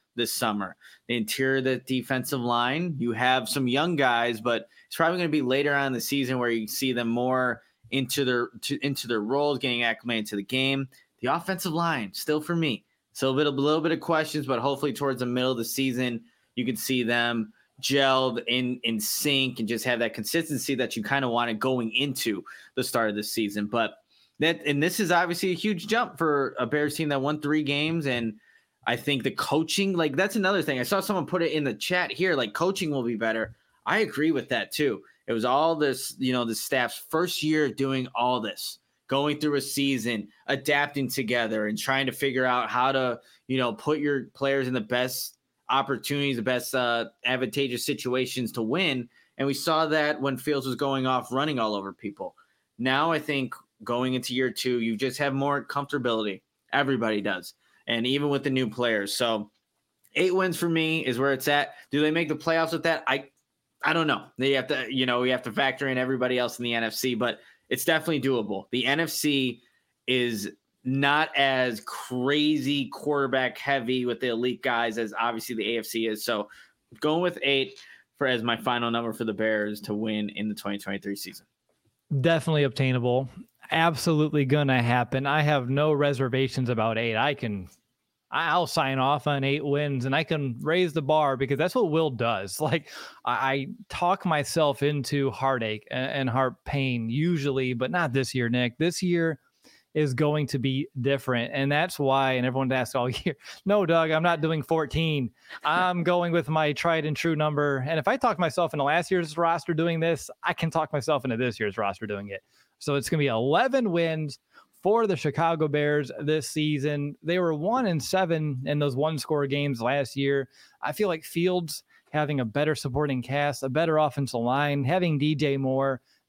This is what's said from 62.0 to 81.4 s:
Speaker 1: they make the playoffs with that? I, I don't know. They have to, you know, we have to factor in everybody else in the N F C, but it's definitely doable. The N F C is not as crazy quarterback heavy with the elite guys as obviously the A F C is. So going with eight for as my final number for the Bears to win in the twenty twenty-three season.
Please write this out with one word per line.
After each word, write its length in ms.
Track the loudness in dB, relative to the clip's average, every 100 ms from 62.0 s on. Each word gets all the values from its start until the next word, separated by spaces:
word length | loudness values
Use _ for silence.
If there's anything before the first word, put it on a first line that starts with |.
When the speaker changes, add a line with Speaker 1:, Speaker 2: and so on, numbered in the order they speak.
Speaker 1:
they 100 | 2
make 160 | 2 0
the 80 | -2
playoffs 380 | 0 0 0
with 100 | 0
that? 200 | 0 0 0
I, 220 | -2 -4 _ _ _ _ -4
I 100 | 0
don't 140 | 2 2
know. 180 | 0 -4 -2
They 140 | 2
have 140 | 2 0
to, 200 | -4 -2
you 120 | 0 2
know, 160 | 4
we 80 | 2
have 140 | 0
to 80 | 0
factor 360 | 0 0 0 -2
in 100 | 0
everybody 400 | 0 0 0 0
else 220 | -2 -4
in 40 |
the 100 | -4
N 100 | -2
F 100 | -2
C, 220 | -2 -2 0
but 240 | -2 -4 -14 _ -6
it's 160 | -2 2
definitely 340 | 2 2 0
doable. 460 | 2 0 0 -6 -4
The 140 | -2 2
N 140 | 0
F 100 | 0
C 520 | 0 0 2 0 -4 _ _ _ _ -2
is 440 | 0 2 -2 -6 -10 _ _
not 460 | -4 0 2 2 2 2
as 440 | 2 2 0 -2
crazy 1080 | -8 -12 -6 -2 2 2 2 2 0 -2 -2
quarterback 680 | -6 -2 0 2 2 0 -2
heavy 480 | -2 0 0 0 0
with 140 | -2
the 100 | -2
elite 340 | 0 -2 -2
guys 340 | -2 0 0 -2
as 160 | -4 -2
obviously 380 | -2 -2 -6 -4
the 200 | -2 -2
A 40 |
F 60 | -4
C 220 | -2 -2
is. 180 | -2 -2
So 240 | -2 -4 -12 -20 _ _ -2
going 220 | 0 2
with 180 | 0 0
eight 380 | 0 2 0 -8 -20 -20 _ -2
for 100 | 0
as 140 | 0
my 160 | 0 0
final 320 | 0 0 0
number 240 | -2 -4
for 100 | -4
the 100 | -4
Bears 460 | -2 0 0 -2 -6
to 120 | -6
win 360 | -4 -2 -2 -4
in 200 | -4 -6
the 60 | -4
twenty 220 | -6 -6
twenty-three 380 | -6 -6 -6 -8
season. 300 | -10 -14